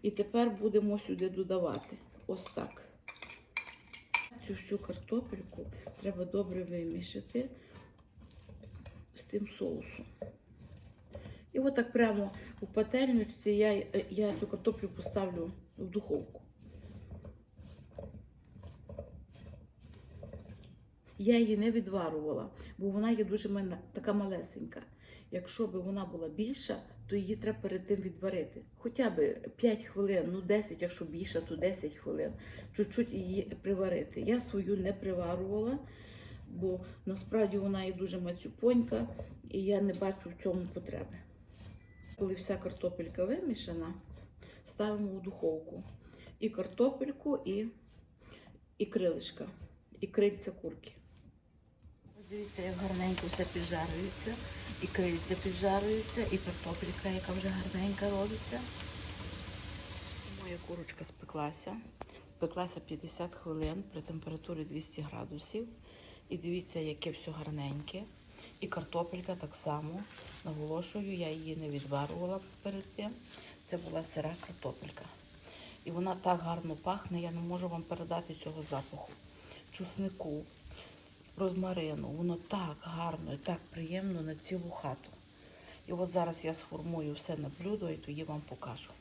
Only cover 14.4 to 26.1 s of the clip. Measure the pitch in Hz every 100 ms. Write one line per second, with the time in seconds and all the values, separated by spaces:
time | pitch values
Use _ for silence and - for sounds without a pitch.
14.4 | 202 190 - 226 196 - - 208 190 175
15.4 | 170 - - - 190 202 - 151 - -
16.4 | - - - - - - - - - -
17.4 | - - - - - - - - - -
18.4 | - - - - - - - - - -
19.4 | - - - - - - - - - -
20.4 | - - - - - - - - 202 233
21.4 | 226 208 220 226 190 190 160 156 151 143
22.4 | - - - - 196 196 220 226 196 208
23.4 | 202 202 190 170 - - - 208 196 180
24.4 | - - - - - - - - - 180
25.4 | 180 - 214 185 180 202 180